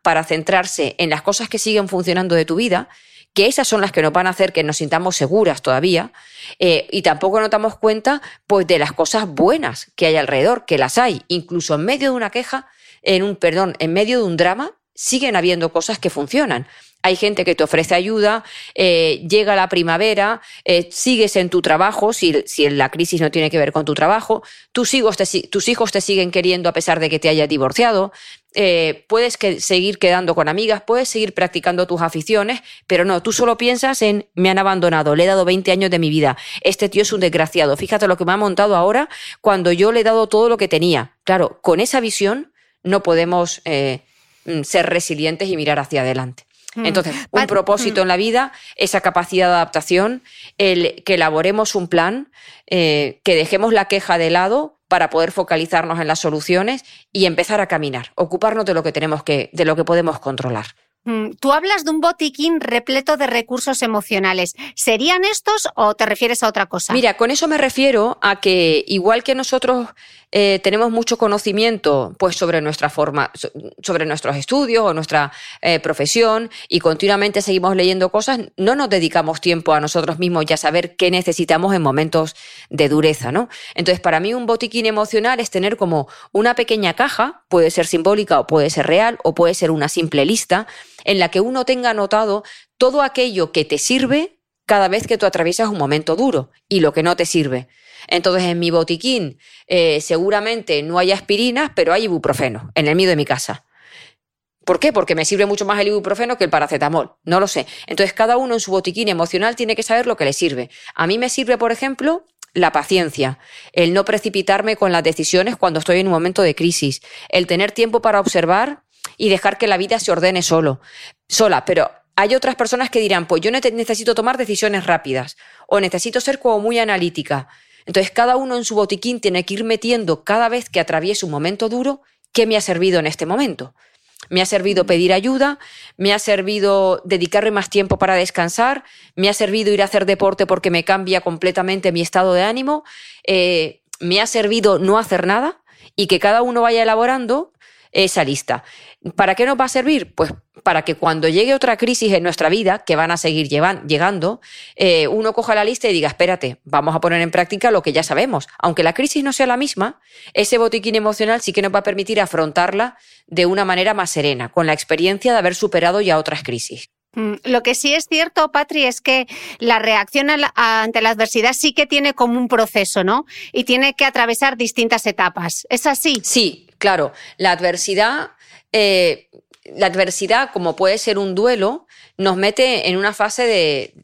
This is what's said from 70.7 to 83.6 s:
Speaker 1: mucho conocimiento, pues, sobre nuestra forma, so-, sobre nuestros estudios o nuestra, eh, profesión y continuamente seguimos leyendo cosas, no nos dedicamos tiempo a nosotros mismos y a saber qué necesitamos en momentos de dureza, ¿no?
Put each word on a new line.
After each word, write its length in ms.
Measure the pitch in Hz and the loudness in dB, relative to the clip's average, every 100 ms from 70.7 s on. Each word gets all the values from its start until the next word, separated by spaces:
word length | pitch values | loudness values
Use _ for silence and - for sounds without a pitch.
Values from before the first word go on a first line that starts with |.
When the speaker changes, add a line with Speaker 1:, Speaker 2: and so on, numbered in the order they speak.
| 214 233 | 0 0
Speaker 1:
mucho 260 | 226 226 226 | 0 -2 0
conocimiento, 960 | 220 202 214 202 233 220 151 139 107 - | 0 0 -2 0 0 0 0 0 -2 -2
pues, 160 | 185 - | -2 0
sobre 240 | 170 165 | -2 0
nuestra 300 | 151 151 147 | -2 -4 -4
forma, 420 | - 147 143 - | -2 -2 -2 -4
so-, 160 | - - 151 - - | -6 -12 -12 -18 -12
sobre 240 | - 170 156 | -4 -2 -2
nuestros 300 | 147 127 143 | -4 -4 -6
estudios 480 | - 269 254 226 | -2 -2 2 2
o 100 | 208 | 2
nuestra, 380 | 160 156 151 143 - - - | -2 -2 -2 -2 -8 -20 -6
eh, 180 | 170 165 | -2 0
profesión 680 | 160 151 151 233 226 220 226 - - | -2 -2 0 2 2 2 -4 -14 -4
y 120 | 170 | 0
continuamente 640 | - 160 196 202 208 202 | 2 2 0 2 0 -2
seguimos 360 | 202 190 185 185 | -2 0 0 2
leyendo 320 | 185 185 185 | 0 2 0
cosas, 280 | 208 269 247 - - | 0 -2 -4 -6 -2
no 180 | 196 277 | 0 0
nos 140 | 247 | 0
dedicamos 500 | 190 165 175 156 156 | 0 2 0 0 -2
tiempo 320 | 175 170 165 | 0 0 2
a 60 | 151 | 0
nosotros 400 | 156 170 156 160 | 2 -2 -2 -2
mismos 240 | 180 170 147 | -2 -2 0
y 20 | |
a 60 | 156 | 0
saber 400 | 151 170 175 - | 0 0 -2 0
qué 120 | 180 | 0
necesitamos 640 | 180 175 160 165 160 190 | 2 -2 -2 0 2 2
en 80 | 190 | 2
momentos 540 | 147 139 156 160 156 - - - - | 2 0 0 0 -2 -8 -20 -20 -12
de 200 | 151 143 | 0 2
dureza, 420 | 151 151 151 120 | 4 2 0 -2
¿no? 160 | 175 240 - | -4 -4 -12